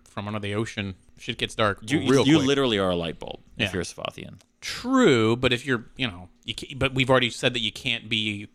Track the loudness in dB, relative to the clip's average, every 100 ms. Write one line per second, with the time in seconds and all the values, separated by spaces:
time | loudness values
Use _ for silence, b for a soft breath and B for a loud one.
0 | _ -10 -8 -6 -4 -4 -4 -6 -8 -8
1 | _ -16 -10 -6 -4 0 0 0 -2 0
2 | 4 4 6 4 4 2 2 2 0 0
3 | -4 -8 -12 -14 -12 -4 -4 -4 -6 -8
4 | -10 -10 -16 -18 _ _ -10 -8 0 4
5 | 6 6 4 2 0 0 -2 -4 -4 -6
6 | -6 -6 -18 _ -12 -10 -8 -4 -2 2
7 | 4 4 2 0 -2 -2 -4 -4 -6 -4
8 | -4 -2 -2 -4 -10